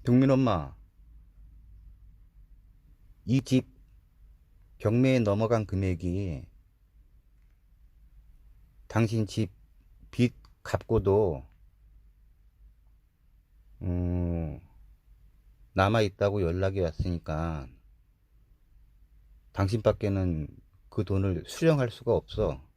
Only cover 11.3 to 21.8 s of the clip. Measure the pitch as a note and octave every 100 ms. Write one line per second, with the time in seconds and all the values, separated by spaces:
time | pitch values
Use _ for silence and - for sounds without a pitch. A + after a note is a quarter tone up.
11.3 | C#2 C2+ - - _ - - - _ _
12.3 | _ _ _ - _ _ _ _ _ _
13.3 | _ _ _ _ - F2+ F2+ F2 F2+ F2
14.3 | E2+ D#2+ C#2+ - - - - _ - -
15.3 | _ _ _ - F#2+ G2 A2+ G#2 - G2+
16.3 | G2+ E2+ F2+ G2 F#2+ E2+ - F#2 E2+ -
17.3 | D#2 E2 D#2 C2 - _ _ _ _ _
18.3 | _ _ _ _ - - _ _ - _
19.3 | - _ - G2 A2 A2 G2+ G#2 G2 F#2
20.3 | D#2 D2 - _ _ - - F#2 F#2+ G2
21.3 | E2+ - - E3 D3